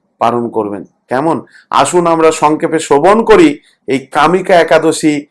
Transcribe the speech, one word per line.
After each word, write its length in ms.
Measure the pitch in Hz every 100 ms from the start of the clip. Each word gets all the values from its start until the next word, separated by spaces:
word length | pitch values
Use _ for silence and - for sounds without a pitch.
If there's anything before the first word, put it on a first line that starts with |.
| _ _
পালন 320 | 113 117 117
করবেন। 340 | 113 104 101 - _ _
কেমন? 380 | 123 156 139 - _ _
আসুন 360 | - 139 175 175
আমরা 260 | 165 160
সংক্ষেপে 460 | 156 151 151 160 160
শ্রবণ 460 | 156 143 170 214
করি 340 | 226 208 160 143 _ _ -
এই 120 | 135
কামিকা 560 | 135 156 147 185 180
একাদশী 720 | 180 160 160 160 147 156 147 147